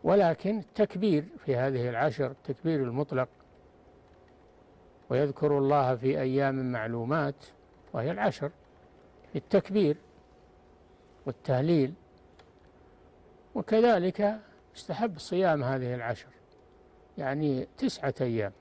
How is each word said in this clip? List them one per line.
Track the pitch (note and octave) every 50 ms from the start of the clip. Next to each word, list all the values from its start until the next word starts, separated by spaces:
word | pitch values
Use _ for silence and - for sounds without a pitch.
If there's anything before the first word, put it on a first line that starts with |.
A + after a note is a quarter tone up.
| -
ولكن | - F#3 G#3 F#3+ E3 D#3+ - - F#3+ A3 G#3+
التكبير | F3 - _ - G#3+ - - F3 G3+ G#3 E3 D3 D3+ F#3+ - - -
في | D3 C3
هذه | A#2+ C3 C#3 C3+ B2 A#2+ B2
العشر، | A#2 A2+ C#3 D#3 A2+ - C#3
التكبير | B2 C3+ _ _ - C3 - - E3 D#3+ C#3+
المطلق، | C3 A#2+ A#2 C3+ D3 - C#3+ C3 B2+ - - _ - - - - - - _ - - - - - _ _ - - - - - - - - _ - - - - - - - - - - -
ويذكر | B2 B2+ D3 C#3+ C3+ - D3+ D3 C#3+ C#3
الله | C#3 C#3 D3 C#3+ C3+ B2+ C3
في | A#2 B2+ C3 C3+ -
أيام | C3 C3 C3 C#3 C#3 C3+ C3+ C3 C3 B2+
معلومات، | B2 A#2 A2 A2+ A#2 A#2 A2+ B2 D3 D#3+ D3 C#3+ C#3 - - - - - - _ _ - - -
وهي | - - A#2 C#3+
العشر، | F3+ G3+ G#3+ G3+ - - - D3 - _ - _ - - - - _ - - - - - - - -
التكبير | C#3+ - - - G3 - - G3 G#3+ F#3+ D3 D3+ - - - - - - - - - - - - - - - - _ - _ - _ - - - - -
والتهليل. | C#3 B2 _ - - C3 B2+ C#3 E3 E3+ D#3 C3 C3 F3 - - - - - - - - - - - _ _ - - _ - - - - - - - _ - - - - - - - -
وكذلك | A3+ - - A3 A3 A#3 A#3+ A3+ F#3 F3 F#3 - - G#3 G3+ A3 A3 - - - - _ _ _
استحب | - - - D#3+ D#3+ A3+ A3+ E3+ D3
صيام | - - F3+ F3+ F#3+ F3+ D#3 D3
هذه | C3 B2+ C3+ C3 B2+ B2 B2
العشر، | B2 A#2 A#2 A#2+ - - - - - - _ _ - - - - - - - _ - - _ _ -
يعني | C#3+ C3 C#3 D3+ D#3 D3 C3+ B2+ - - _ -
تسعة | C4+ B3+ - - - C#3 - -
أيام، | C3 B2 A#2 A2+ G#2 G2 G2+ -